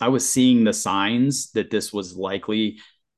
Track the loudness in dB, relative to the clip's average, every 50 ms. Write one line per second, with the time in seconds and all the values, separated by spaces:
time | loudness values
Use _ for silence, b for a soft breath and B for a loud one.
0 | 0 0 2 2 0 0 2 4 4 6 6 6 4 2 0 -2 -2 -2 -2 0
1 | 0 0 0 0 0 0 0 -2 -6 -4 -4 -4 -2 -2 -2 -4 -4 -4 -6 -8
2 | -8 -8 -8 -8 -6 -6 -6 -6 -4 -4 -2 -2 -2 -2 -4 B B B B B
3 | _ _ _